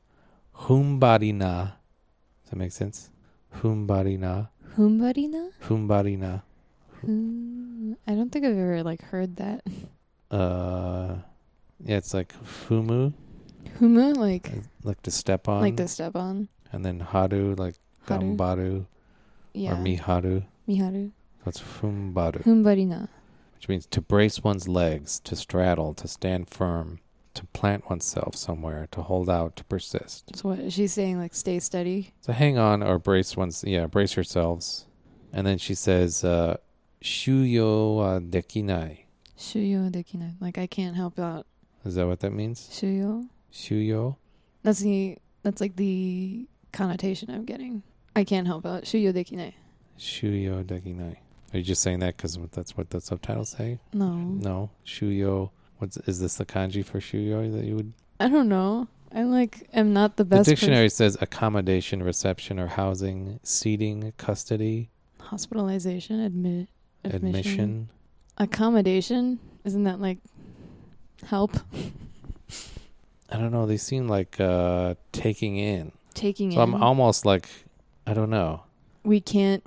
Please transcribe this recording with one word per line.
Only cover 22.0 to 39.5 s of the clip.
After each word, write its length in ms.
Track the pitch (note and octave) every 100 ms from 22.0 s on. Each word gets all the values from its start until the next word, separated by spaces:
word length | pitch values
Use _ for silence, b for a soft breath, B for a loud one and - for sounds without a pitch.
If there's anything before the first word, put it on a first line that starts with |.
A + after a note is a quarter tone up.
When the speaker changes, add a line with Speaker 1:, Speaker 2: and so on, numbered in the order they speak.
| G2 F2+ E2 -
Speaker 2:
Humbarina. 640 | A3+ A3+ G#3 G3 F#3 E3 G#3 b b b b
Speaker 1:
Which 140 | b -
means 180 | F#2 -
to 140 | -
brace 420 | - G#2 G#2+ -
one's 240 | G#2+ G2 F2+
legs, 520 | F2+ E2 D2+ D2+ -
to 160 | - -
straddle, 580 | - F2+ F#2 E2 D#2
to 140 | D2+ -
stand 400 | - F#2+ F2+ F2+
firm, 480 | - F#2 E2+ D#2+ E2 _ _ _
to 100 | - F2+
plant 420 | - G2+ G2+ -
oneself 460 | E2+ - - - -
somewhere, 520 | - D#2+ D#2+ D#2+ D#2+
to 100 | -
hold 260 | E2+ F#2 F2+
out, 240 | F2 E2 -
to 80 |
persist. 720 | - F#2+ - - - - - -
Speaker 2:
So 120 | G3
what, 80 | F#3
is 140 | -
she 140 | F3+ G3+
saying, 320 | G#3 F#3+ F3+
like, 160 | E3+
stay 240 | - G3+ F3
steady? 520 | - F3+ F3 F#3+ F#3+ _
Speaker 1:
So 120 | -
hang 260 | A#2+ D3 B2+
on 240 | G#2+ G#2
or 160 | G2 F2+
brace 380 | G2+ F#2+ F2+ -
one's, 260 | F2+ -
yeah, 220 | G2+ F2+ D#2+
brace 300 | G2 G2 -
yourselves. 680 | F2 F2+ E2+ E2+ - - - _ _ - -
And 140 | - G2
then 120 | F#2
she 160 | -
says, 500 | F#2+ - F2+ F2 -
uh, 320 | F2+ E2+ E2+ - _ _ _ _
"Shuyo 920 | - - C3 C3+ B2+ A#2 A2 G#2+ G#2+ G#2+
wa 220 | G2 F#2
dekinai." 800 | E2+ F2 - A2 G2+ F2 D#2+ - _ _ - -
Speaker 2:
"Shuyo 520 | -